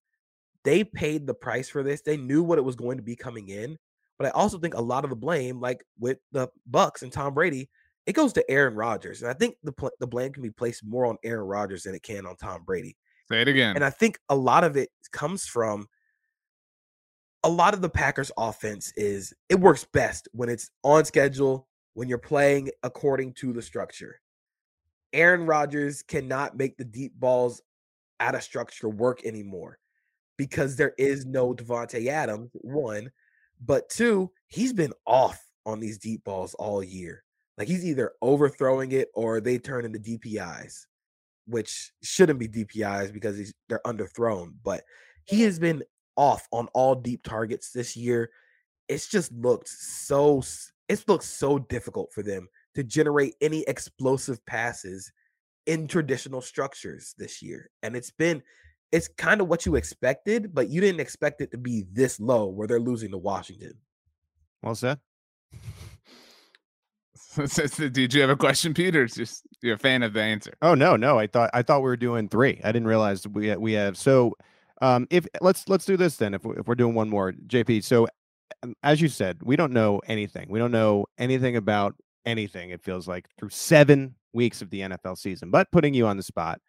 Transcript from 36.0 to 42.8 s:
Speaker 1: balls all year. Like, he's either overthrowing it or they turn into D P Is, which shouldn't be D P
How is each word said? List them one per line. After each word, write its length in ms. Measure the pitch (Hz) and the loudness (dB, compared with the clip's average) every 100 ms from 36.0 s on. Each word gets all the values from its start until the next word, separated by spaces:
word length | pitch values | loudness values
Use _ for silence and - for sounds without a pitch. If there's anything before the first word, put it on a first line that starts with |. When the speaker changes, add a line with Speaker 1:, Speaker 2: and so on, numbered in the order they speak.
| 110 110 | -8 -8
Speaker 1:
balls 300 | - 95 90 | -8 -8 -8
all 300 | - 104 101 | -8 -4 -4
year. 400 | 95 92 85 - _ _ _ - | -6 -10 -14 -16 _ _ _ -10
Like, 100 | 104 | -4
he's 160 | 180 | -2
either 280 | 175 135 110 - | -2 -2 -2 -2
overthrowing 720 | 120 143 143 - 135 131 131 | 2 4 4 2 0 0 0
it 160 | 131 123 - | -2 -2 -2
or 260 | 113 113 | -2 -2
they 160 | 107 123 | 0 -2
turn 260 | 131 131 | -4 -8
into 140 | 117 107 | -8 -10
D 220 | 104 113 | -10 -10
P 180 | 113 104 | -8 -8
Is, 480 | 90 69 - - - _ _ _ _ _ - | -8 -12 -16 -20 -20 _ _ _ _ _ -8
which 440 | 117 104 - - _ | -6 -6 -10 -14 _
shouldn't 340 | - - 180 135 | -6 2 4 2
be 100 | 113 | -4
D 180 | 110 104 | -6 -8
P 180 | 107 | -6